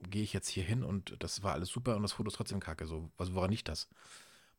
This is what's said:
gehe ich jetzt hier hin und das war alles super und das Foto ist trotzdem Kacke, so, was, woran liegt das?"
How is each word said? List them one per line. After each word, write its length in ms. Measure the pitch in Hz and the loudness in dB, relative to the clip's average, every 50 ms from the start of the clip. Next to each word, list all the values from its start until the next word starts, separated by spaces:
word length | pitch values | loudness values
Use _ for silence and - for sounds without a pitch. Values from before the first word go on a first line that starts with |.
gehe 200 | - 92 98 104 107 | -6 -2 0 0 0
ich 80 | - - | 2 0
jetzt 140 | 95 - - | -2 -2 0
hier 160 | - 98 87 | 0 0 2
hin 200 | 87 117 127 123 | 2 2 2 2
und 320 | - 98 95 - - - - | 2 0 0 -2 -4 -6 -4
das 220 | - 85 - - 104 | -4 -4 -2 0 0
war 100 | 95 71 | 0 2
alles 160 | 78 90 - | 2 0 -2
super 260 | - 123 123 123 110 | -2 0 2 2 2
und 60 | 101 | 4
das 100 | 104 95 - | 2 2 0
Foto 140 | - 104 101 | 0 -2 -2
ist 60 | - | -2
trotzdem 240 | - 104 - 101 98 | -2 -2 -2 -2 -2
Kacke, 260 | - 87 80 - 78 | -2 -2 -4 -4 -4
so, 240 | 78 80 78 82 80 - - | -4 -4 -4 -4 -6 -4 -2
was, 160 | 90 90 90 | -2 0 2
woran 160 | 92 90 - | 4 4 4
liegt 160 | 107 - - - | 4 2 0 -2
das?" 200 | 78 - - - - - - - - - - - - - - _ _ | -2 -2 -4 -6 -10 -20 -20 -20 -18 -18 -20 -20 -20 -20 -20 _ _